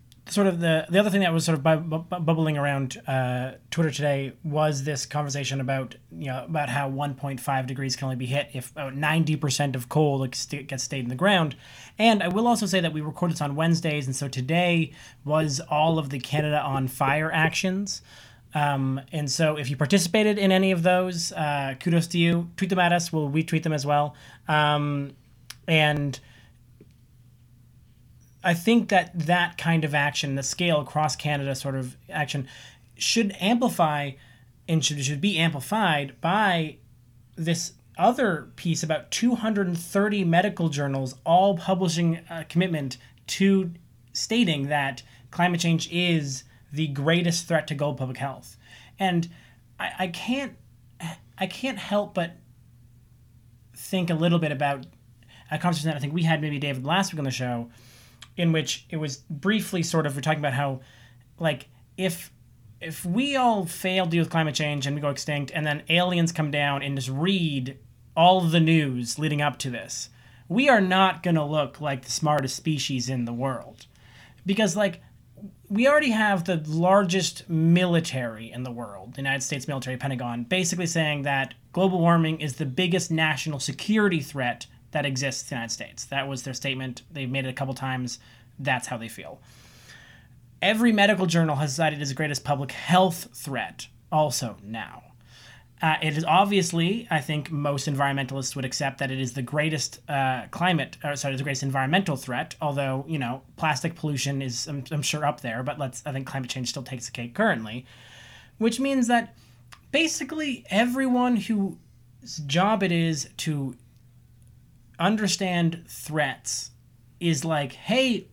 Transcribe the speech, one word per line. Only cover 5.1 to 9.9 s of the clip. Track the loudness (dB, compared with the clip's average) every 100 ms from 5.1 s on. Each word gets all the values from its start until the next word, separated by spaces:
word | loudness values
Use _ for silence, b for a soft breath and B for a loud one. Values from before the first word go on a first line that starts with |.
| -4 -4 -4 -4 -4
about, | -2 -2 -4 -12 -18
you | -10 -8
know, | -8
about | -4 -2 -2
how | -2 -2
one | -2 -4
point | -4 -6 -6
five | -2 -2 -2
degrees | -4 -4 -4
can | -4
only | -4
be | -2
hit | -2 -4
if | -8 -10
about | -8 -8
ninety | -2 0 2 2 0
percent | 0 0 0 -2
of |
coal, | -2